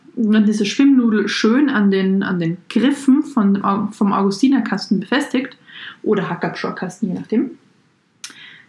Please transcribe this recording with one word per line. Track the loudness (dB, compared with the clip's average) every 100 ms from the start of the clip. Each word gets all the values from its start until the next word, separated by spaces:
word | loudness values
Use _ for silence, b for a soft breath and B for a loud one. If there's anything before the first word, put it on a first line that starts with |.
| _ -4
und | 0
dann | 2 2
diese | 2 -2
Schwimmnudel | 2 4 4 4 2 0
schön | 0 2 2 2
an | 2 2
den, | 2 2 0
an | -2 -2
den | -2 -4 -4
Griffen | 0 0 0 2 2
von, | 2 0 2 2 0 -2 -4
vom | -2 0
Augustinerkasten | 0 0 2 2 2 0 -4 -2 -2
befestigt | -2 -4 -2 -4 -6 -12 B B B B
oder | -2 -2 -2
Hackerpschorkasten, | -4 -6 -6 -8 -6 -10 -6 -6
je | -6
nachdem, | -4 -2 -2 -8 _ _ _ _ _ _ -20 B B B